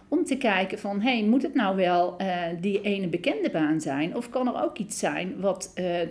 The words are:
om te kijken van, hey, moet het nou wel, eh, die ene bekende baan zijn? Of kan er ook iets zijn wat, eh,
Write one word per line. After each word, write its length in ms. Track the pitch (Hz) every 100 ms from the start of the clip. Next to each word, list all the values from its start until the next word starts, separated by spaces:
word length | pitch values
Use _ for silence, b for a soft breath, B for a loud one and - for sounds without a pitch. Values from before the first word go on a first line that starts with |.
| B
om 100 | 311
te 120 | 320 262
kijken 420 | 226 190 190 208
van, 220 | 202 202
hey, 240 | 247 240
moet 180 | 208 269
het 120 | 320
nou 220 | 277 196 190
wel, 420 | 180 175 175 180
eh, 240 | 190 175 170 170
die 200 | 202 196
ene 280 | 208 196 185
bekende 420 | 165 269 427 320
baan 300 | 170 151 156
zijn? 360 | 151 139 165 -
Of 140 | -
kan 160 | 254 247
er 160 | -
ook 160 | 349 -
iets 200 | 202 -
zijn 420 | 175 147 185 190
wat, 320 | 196 185 -
eh, 260 | - 180 175 170